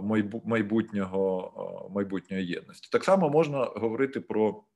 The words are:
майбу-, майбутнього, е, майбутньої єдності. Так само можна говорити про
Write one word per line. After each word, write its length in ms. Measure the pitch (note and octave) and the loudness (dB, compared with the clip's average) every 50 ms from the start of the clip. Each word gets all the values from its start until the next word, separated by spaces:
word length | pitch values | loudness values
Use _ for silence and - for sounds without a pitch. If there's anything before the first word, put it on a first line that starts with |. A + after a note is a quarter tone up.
майбу-, 420 | G2 G#2 A2 G#2+ G#2 G2+ A2+ A2+ - | -2 0 0 0 0 0 -4 -6 -4
майбутнього, 1400 | A2 A#2 A2 G#2 G2+ A2 A2+ A2 - G#2 G2+ F#2+ F#2 F#2 G2 F#2+ F#2+ F#2 F2+ - - - G2 F#2 F2+ F#2 F#2 F#2+ F#2 | 0 0 0 2 2 2 0 0 0 -2 -4 -2 -2 0 0 2 2 2 0 -4 -6 -8 -10 -10 -10 -10 -12 -12 -6
е, 40 | F#2+ | -4
майбутньої 520 | G2+ G2+ F#2+ G2 F#2 - - F#2+ F#2+ F#2 | -4 -2 -2 -4 -6 -6 -4 -4 -4 -4
єдності. 420 | F2 E2 - - - - - - - | -4 -4 -6 -10 -12 -18 -20 -4 -2
Так 120 | - A#2 - | -2 0 4
само 260 | F#3 F#3+ F#3+ E3+ D3 | 4 4 4 4 4
можна 340 | C#3+ D#3+ E3 D3 C#3+ C3+ A#2+ | 4 4 4 4 0 -2 -2
говорити 560 | - - G#2 A2 A2+ A2 B2 C3+ C3 - - | -2 -2 -2 -2 -2 0 0 0 0 -2 -4
про 440 | - - G#2 A2 A2 G#2 F#2 - - _ _ | -6 -2 0 2 2 2 0 -4 -10 _ _